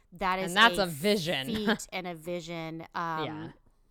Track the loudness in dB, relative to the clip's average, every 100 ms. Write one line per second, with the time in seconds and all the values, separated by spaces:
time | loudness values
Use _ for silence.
0 | _ -4 -2 0 2 8 8 8 -2 0
1 | 0 2 0 -2 -2 -2 0 -2 -4 -8
2 | -8 -10 -6 -8 -6 -8 -8 -10 -8 -6
3 | -4 -4 -6 -8 -12 -16 _ _ _